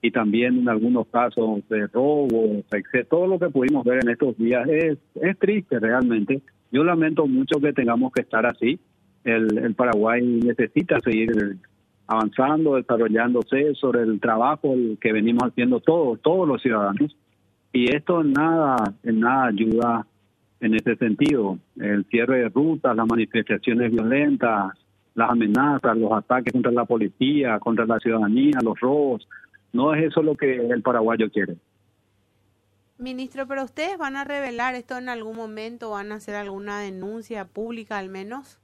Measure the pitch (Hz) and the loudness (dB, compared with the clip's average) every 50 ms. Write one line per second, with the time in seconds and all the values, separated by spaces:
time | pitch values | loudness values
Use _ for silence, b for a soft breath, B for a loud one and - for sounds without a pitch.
0 | - 117 - 123 110 104 104 117 120 127 127 123 123 123 113 107 110 120 123 120 | -2 0 0 0 0 2 2 2 0 2 0 0 0 0 0 0 0 0 0 0
1 | 110 _ - 120 123 120 - - 113 110 110 101 98 _ 110 107 104 98 - 113 | -2 _ -2 0 0 0 0 0 -2 0 -2 -4 -4 _ -2 -2 -2 -2 -2 0
2 | 131 143 151 147 143 131 113 113 113 107 104 104 104 _ - 101 101 - - 127 | 0 2 2 0 0 0 0 2 2 0 0 -2 -6 _ -6 -6 -6 -2 -4 -4
3 | 120 _ 160 165 180 185 190 175 175 175 139 139 127 135 151 139 123 127 127 131 | -2 _ 0 0 2 0 0 0 -2 0 0 0 2 2 2 2 2 2 2 2
4 | 127 120 117 - - 135 113 - 113 117 123 123 120 143 156 151 165 160 147 143 | 2 0 0 0 0 -2 0 0 0 2 2 0 0 0 0 2 2 0 -2 -4
5 | _ _ _ - 147 180 196 - - 190 208 214 180 _ 139 120 107 113 117 127 | _ _ _ -4 -2 -2 0 0 0 0 0 0 -2 _ -4 -2 0 2 2 2
6 | 127 123 117 110 101 - 135 135 _ - _ _ _ _ - 131 156 170 175 165 | 2 2 2 0 0 0 -2 -4 _ -12 _ _ _ _ 0 2 2 2 2 2
7 | 160 156 156 170 156 139 131 131 135 - 160 151 139 147 139 - 127 117 117 117 | 2 0 2 0 0 2 2 0 0 0 0 0 0 0 0 2 0 2 2 2
8 | 131 127 - 127 120 _ - 113 113 120 113 - 120 117 147 185 _ _ _ _ | 0 0 0 -4 -4 _ -2 0 0 0 0 0 0 -2 -2 -2 _ _ _ _
9 | _ _ _ _ _ 120 117 113 113 107 104 110 127 120 107 - 127 123 113 104 | _ _ _ _ _ 0 0 2 2 2 0 0 0 -2 0 0 2 2 2 2
10 | 107 110 117 123 123 123 120 117 117 120 117 - 120 107 _ 147 165 - 165 - | 2 2 2 2 2 2 0 2 2 0 2 0 -2 0 _ -2 0 2 0 0
11 | - 131 113 110 113 113 117 107 104 101 98 92 - _ _ _ _ _ _ _ | 0 0 0 0 0 0 0 0 -2 -2 -6 -10 -14 _ _ _ _ _ _ _
12 | _ - 110 110 110 107 - - 131 139 151 156 160 151 139 131 120 - 123 110 | _ -4 -2 -2 -2 -2 0 0 0 2 2 2 2 2 2 0 0 0 0 0
13 | 117 113 107 113 117 123 123 123 113 - - 135 143 151 139 - - 131 120 120 | 2 2 2 0 0 2 0 0 0 0 0 0 2 0 0 0 -2 0 2 2
14 | 117 110 110 98 - 117 113 110 120 135 156 156 - 147 131 127 120 113 107 101 | 2 0 0 0 0 0 0 2 2 0 0 0 -2 0 0 0 0 -2 -4 -2
15 | - 117 110 107 104 117 117 120 127 120 - - 123 123 127 117 - - 160 175 | -2 0 0 2 2 2 2 2 0 0 0 0 0 2 2 2 4 4 4 4
16 | 156 131 113 107 _ 151 170 190 180 156 131 113 - 131 117 107 101 101 98 117 | 2 0 0 0 _ 2 2 2 2 2 0 0 0 0 0 2 0 0 0 0
17 | 147 151 - _ _ _ _ _ _ _ _ _ _ _ - 127 123 120 135 147 | -2 -2 -2 _ _ _ _ _ _ _ _ _ _ _ -2 0 2 2 0 0
18 | 151 - 180 170 160 147 135 139 151 160 165 165 156 143 131 117 107 101 101 - | 0 0 0 2 2 2 2 2 2 2 2 2 2 2 2 2 0 -2 -4 -6
19 | - 117 113 110 113 120 131 139 131 123 110 98 113 110 110 113 117 120 117 113 | -4 -2 0 0 2 2 2 2 2 0 0 0 0 0 2 0 0 0 -2 -2
20 | 110 _ _ _ _ _ _ _ _ _ _ _ - 113 110 110 - 123 117 - | -4 _ _ _ _ _ _ _ _ _ _ _ -2 0 0 0 0 -2 -2 0
21 | 127 113 104 - 143 151 147 127 107 98 92 85 _ _ _ - - 104 104 101 | 0 -2 0 2 2 2 2 0 0 -2 -4 -6 _ _ _ -8 -4 -2 -2 -2
22 | 98 _ - 117 117 120 135 127 120 113 92 123 147 160 160 143 - 135 117 110 | -2 _ -2 -2 0 2 0 0 0 0 0 0 0 0 0 0 0 0 0 2
23 | 117 113 117 117 110 - - 117 107 - 110 101 - - 117 117 120 117 117 117 | 0 0 0 0 -2 0 -2 -4 -2 0 -2 -2 0 0 0 2 2 2 0 0
24 | 110 113 127 139 147 147 139 - - 117 113 104 98 95 - _ _ _ _ _ | 0 2 2 2 2 2 0 2 2 0 2 0 -2 -2 -6 _ _ _ _ _
25 | _ _ _ 120 117 113 120 120 113 104 104 120 139 147 143 135 - 127 110 113 | _ _ _ -2 0 2 2 2 2 2 2 2 2 2 2 2 2 0 0 2
26 | 113 104 110 107 - _ 127 127 120 120 113 127 113 127 117 123 120 - 120 113 | 0 0 0 -2 0 _ -2 0 0 0 -2 0 0 2 2 0 0 0 0 0
27 | 110 98 - _ 131 135 147 147 139 123 110 104 - 120 113 110 117 113 117 110 | 0 -2 -2 _ 0 0 2 0 0 0 -2 -2 0 0 0 0 2 2 0 0
28 | - 120 113 110 107 101 107 123 135 147 147 131 120 113 98 - - 127 139 151 | 0 0 0 2 2 2 2 4 4 4 2 2 0 -2 -2 0 0 0 2 2
29 | 147 139 123 110 - B B B B B B B _ _ - 120 131 151 156 156 | 2 0 -2 -4 -6 B B B B B B B _ _ -2 0 0 2 2 2
30 | 160 160 160 165 151 156 151 - 151 139 127 123 120 117 123 120 104 127 123 117 | 0 0 0 0 0 0 0 0 0 -2 0 0 -2 -2 -2 -2 0 0 0 2
31 | 110 113 117 110 113 104 - 107 95 - 87 82 _ _ _ _ _ _ _ _ | 2 0 0 0 -2 -2 0 -4 -4 -4 -6 -14 _ _ _ _ _ _ _ _
32 | _ _ _ _ _ _ _ _ _ _ _ _ _ _ _ _ _ _ _ _ | _ _ _ _ _ _ _ _ _ _ _ _ _ _ _ _ _ _ _ _
33 | 247 254 254 254 262 254 - 262 269 254 277 269 269 247 _ - 311 349 392 349 | -12 -10 -10 -10 -10 -10 -8 -10 -8 -8 -6 -8 -8 -8 _ -8 -6 -6 -6 -6
34 | 311 269 269 277 277 277 285 285 277 262 240 233 240 254 254 254 240 _ 254 247 | -8 -8 -8 -8 -8 -8 -6 -6 -6 -6 -6 -4 -4 -4 -4 -8 -10 _ -12 -12
35 | 254 247 247 233 220 220 220 226 226 220 214 214 220 226 240 233 233 220 208 202 | -10 -10 -10 -10 -10 -12 -12 -12 -12 -12 -12 -12 -12 -12 -14 -12 -12 -10 -10 -10
36 | 196 208 214 214 208 - 208 208 208 202 196 196 202 208 202 208 208 196 190 185 | -10 -10 -12 -14 -12 -10 -10 -10 -10 -10 -10 -12 -10 -10 -10 -8 -10 -10 -10 -10
37 | 185 202 214 226 214 - 233 214 190 180 _ 202 220 226 240 226 220 _ 220 202 | -12 -10 -12 -12 -12 -12 -12 -12 -12 -12 _ -12 -10 -10 -10 -12 -12 _ -10 -10
38 | 190 190 190 190 190 208 233 277 269 - - _ | -10 -10 -12 -14 -12 -12 -14 -14 -16 -18 -20 _